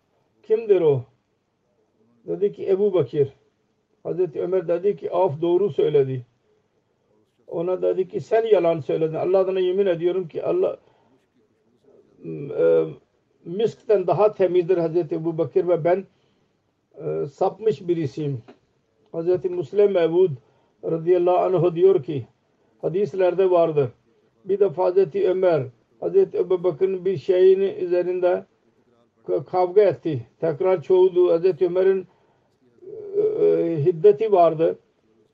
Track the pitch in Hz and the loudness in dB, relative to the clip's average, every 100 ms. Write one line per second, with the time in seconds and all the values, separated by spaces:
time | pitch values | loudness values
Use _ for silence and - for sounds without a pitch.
0 | _ _ _ _ - 220 226 190 160 135 | _ _ _ _ -4 -2 2 2 2 0
1 | 120 _ _ _ _ _ _ _ _ _ | -4 _ _ _ _ _ _ _ _ _
2 | _ _ 185 170 202 - - 190 208 180 | _ _ -10 -4 -4 -4 -2 0 2 0
3 | 139 156 131 - _ _ _ _ _ _ | -2 0 -2 -4 _ _ _ _ _ _
4 | 160 165 180 170 180 185 165 175 196 196 | -10 -4 -4 -4 -4 -2 -2 -2 -2 -4
5 | - - 185 143 170 175 196 143 156 147 | -4 -2 0 0 0 0 0 0 0 2
6 | 135 131 123 _ _ _ _ _ _ _ | 0 -2 -10 _ _ _ _ _ _ _
7 | _ _ _ _ - 175 170 185 180 180 | _ _ _ _ -10 -6 -4 -2 -2 -2
8 | 180 196 - 226 226 202 170 165 135 165 | -4 -6 -2 0 2 2 2 -2 -2 -2
9 | 160 156 151 190 185 190 180 185 196 165 | -2 -4 0 0 0 0 -2 0 0 0
10 | 175 180 175 - - 175 - - _ _ | -2 -2 -6 -6 -4 -2 -2 -4 _ _
11 | _ _ _ _ _ _ _ _ _ _ | _ _ _ _ _ _ _ _ _ _
12 | _ _ 85 78 69 67 82 82 80 73 | _ _ -14 -12 -10 -2 2 2 0 -8
13 | _ _ _ _ 170 180 226 - - 202 | _ _ _ _ -12 -4 -4 -4 -2 0
14 | 180 170 214 208 180 180 170 180 165 165 | 0 2 0 2 0 0 0 0 0 -2
15 | 165 165 160 165 156 190 175 170 165 185 | -4 -6 -6 -4 -2 -2 0 0 0 -2
16 | 196 _ _ _ _ _ _ _ _ - | -4 _ _ _ _ _ _ _ _ -12
17 | 156 156 151 - 190 185 214 143 175 170 | -8 -6 -6 -4 -4 -2 -4 -2 -2 -4
18 | 147 - 151 131 - - _ _ _ _ | -4 -6 -6 -8 -12 -20 _ _ _ _
19 | _ 165 170 180 180 180 160 196 202 190 | _ -8 -2 -2 -2 -6 -6 2 2 4
20 | 165 170 185 131 _ _ _ _ - 165 | 2 2 2 0 _ _ _ _ -6 -4
21 | 165 180 175 180 180 185 175 165 185 190 | 2 2 4 2 2 2 2 4 4 4
22 | 135 147 117 _ _ _ _ _ 156 170 | 0 -8 -8 _ _ _ _ _ -6 -4
23 | 208 190 180 175 190 175 165 147 131 - | -4 0 0 2 2 4 2 2 -2 -4
24 | _ _ _ _ 190 196 196 151 180 180 | _ _ _ _ -4 0 0 0 0 2
25 | 180 196 185 180 185 160 120 - _ - | 0 0 -2 2 2 0 -2 -12 _ -10
26 | 170 185 185 208 180 185 180 156 190 190 | -2 0 0 0 -2 -2 -2 -2 -2 -2
27 | 175 175 - 185 185 190 196 - 180 180 | -4 -4 0 4 4 4 0 -4 -4 -2
28 | 180 180 175 190 196 _ _ _ _ _ | -2 -2 0 -2 -6 _ _ _ _ _
29 | _ _ - 180 143 185 180 185 202 139 | _ _ -6 -6 -4 -2 0 4 4 2
30 | 165 139 - - 165 143 185 185 135 185 | -4 -6 -8 -6 -6 -2 -2 -2 2 4
31 | 185 175 180 170 185 180 180 180 190 190 | 4 4 2 2 0 0 -2 0 0 0
32 | 180 _ _ _ _ _ _ 240 381 427 | -4 _ _ _ _ _ _ _ -20 -16
33 | 415 403 427 427 415 330 339 165 147 170 | -8 -2 -2 0 0 2 0 -2 -2 4
34 | 190 208 220 196 170 156 165 185 _ _ | 4 4 2 4 4 2 -2 -2 _ _
35 | _ _ _ | _ _ _